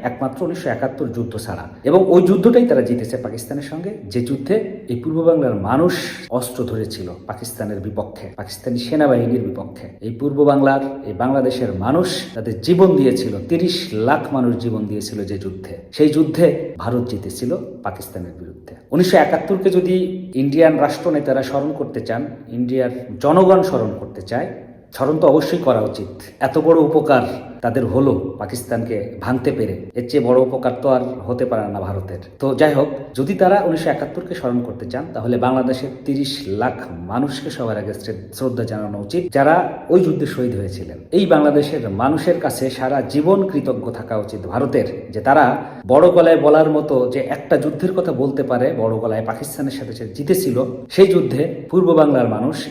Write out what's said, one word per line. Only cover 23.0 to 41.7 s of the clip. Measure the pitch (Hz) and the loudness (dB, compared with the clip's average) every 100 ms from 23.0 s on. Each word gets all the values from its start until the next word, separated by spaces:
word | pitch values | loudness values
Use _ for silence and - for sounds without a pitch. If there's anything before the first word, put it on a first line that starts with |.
| - 101 | -12 -2
জনগণ | 143 170 185 185 | 2 6 6 6
স্মরণ | - 127 107 95 | 4 0 -2 -6
করতে | - - | -12 -14
চায়, | - 120 180 - - - _ | -6 -6 -6 -10 -18 -20 _
স্মরণ | - 131 156 | -4 0 4
তো | 151 | 6
অবশ্যই | 151 - 180 | 6 4 0
করা | 131 117 | 2 2
উচিত। | 104 - - - - - | 0 -6 -10 -14 -16 -4
এত | 135 160 | -2 2
বড় | 151 165 | 4 6
উপকার | 151 156 147 131 120 - - - | 6 4 4 2 2 -6 -12 -6
তাদের | 120 127 113 | -2 0 0
হলো | 110 135 92 - - | 2 2 2 -2 -8
পাকিস্তানকে | 104 - - 113 - 107 101 - | -8 -8 -6 -4 -4 -6 -6 -8
ভাঙতে | 110 127 147 | -4 -2 -2
পেরে, | - 104 95 - 123 | -2 -4 -4 -8 -8
এর | 120 | -2
চেয়ে | 147 | 0
বড় | 120 127 | 4 4
উপকার | 127 131 127 120 | 4 0 -2 -2
তো | 139 | 2
আর | 127 | 2
হতে | 123 - - 123 127 | 0 -6 -6 -2 0
পারে | 110 104 | -2 -2
না | 101 | -6
ভারতের। | 90 98 95 92 - - | -6 -6 -8 -12 -14 -4
তো | 135 123 | -2 2
যাই | 151 | 2
হোক, | 143 127 - - - | 4 0 -2 -10 -4
যদি | 143 | -2
তারা | 190 185 202 185 | 4 4 4 2
উনিশশো | 160 160 | 0 0
একাত্তরকে | 135 - - - - | -2 -4 -8 -10 -6
স্মরণ | 127 123 | -2 -2
করতে | 120 - - | -4 -8 -8
চান, | 127 165 | -8 -8
তাহলে | 120 117 120 | -6 -2 0
বাংলাদেশের | 123 131 123 127 139 - - | 2 0 0 -2 -6 -10 -4
তিরিশ | 139 135 - 92 | -2 -2 -6 -6
লাখ | 101 127 - - | -4 -4 -4 -10
মানুষকে | 85 87 113 139 - 143 | -12 -6 -4 -4 -4 -10
সবার | 143 117 104 | -8 -6 -6
আগে | 101 | -6
শ্রে-, | 101 - 101 - | -10 -10 -12 -12
শ্রদ্ধা | - 131 117 | -6 -4 -4
জানানো | 110 107 107 101 | -6 -6 -6 -8
উচিত, | 101 175 180 | -6 -6 -2
যারা | 139 139 170 - - - | 2 4 4 2 -6 2
ওই | 180 | 4
যুদ্ধে | 175 - 143 | 4 0 -2
শহীদ | - 123 101 | -2 -2 -2
হয়েছিলেন। | - - - - - | -6 -8 -12 -14 -2
এই | 175 185 | 2 4
বাংলাদেশের | 156 147 147 143 | 4 6 4 2